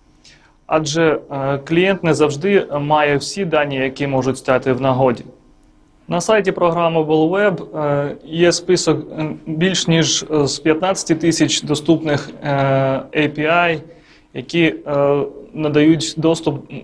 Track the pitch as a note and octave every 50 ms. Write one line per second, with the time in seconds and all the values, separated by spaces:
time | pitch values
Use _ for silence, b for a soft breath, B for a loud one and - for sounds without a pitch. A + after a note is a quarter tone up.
0 | _ _ b b b b b b b b b b _ - D3+ D#3+ D#3 C#3+ D3 E3
1 | E3 D#3+ C#3+ - - - C#3 C#3 C3+ C3+ C#3 C#3 C#3 - E3 E3+ F#3 F#3+ G3 F#3
2 | - E3 D3+ C3 D3+ D3 C3+ C#3+ E3 G3+ G3+ F#3 - - C#3 D3 C#3+ D3 D#3 D3+
3 | D3+ D3 C#3+ C#3 C#3 - - G3 G3 E3 D#3 D3+ D3 C#3+ C#3 C3 C3 C3+ C3 -
4 | D3 C#3 C3+ C3 B2 C3+ C3 - - - B2+ B2+ B2+ C3+ C3 B2 C3+ C3+ B2+ B2+
5 | C3+ B2+ A#2 - - - - _ _ _ _ _ _ _ _ _ _ _ _ _
6 | _ - E3+ F3 E3+ - A3 G#3+ F3+ F#3+ F#3+ - F3 E3+ E3 E3+ E3+ E3 E3 E3
7 | D#3 D3+ D#3+ D#3 D#3 E3 F#3 G3 G#3 G#3 E3+ - - - - D#3 D3+ D3 C#3+ C#3+
8 | C#3+ C#3+ - - - C#3+ D#3+ E3 F3 F3 E3+ - - - F3+ D#3+ - E3 D3+ C#3
9 | D#3 - - D3+ D#3 D3+ - - - D#3+ D#3+ D#3 F3 F#3+ F#3 - - E3+ E3 E3
10 | D#3 - - - - - D#3 D3+ C#3+ C3 - - - D#3+ D#3 D#3 F3+ F#3 G3 F#3+
11 | - - E3 D3+ F3 E3 D#3+ - D#3 C3+ - - - D3 D3 D3 - - E3 D3
12 | D#3+ D#3 C#3+ C#3 - - - - - D3 C#3 C#3 C3+ C3+ C3+ C3+ C3+ C3+ C3+ C3
13 | - - - D#3 D3+ D3 D3 D3+ D3+ D#3 E3 F3 F3 E3+ E3 D3 C#3+ B B B
14 | B B B B B B - C#3 B2 - - E3+ E3 D#3 D#3 - - D3 D3 C#3+
15 | C#3+ C#3+ C#3+ C#3+ C#3 - - - - - - D3+ D#3 D3 C#3+ D3 D3+ D#3+ E3 D#3
16 | - - - D#3+ D#3 D#3+ E3 D#3+ - D#3+ C#3 C3 - - - C#3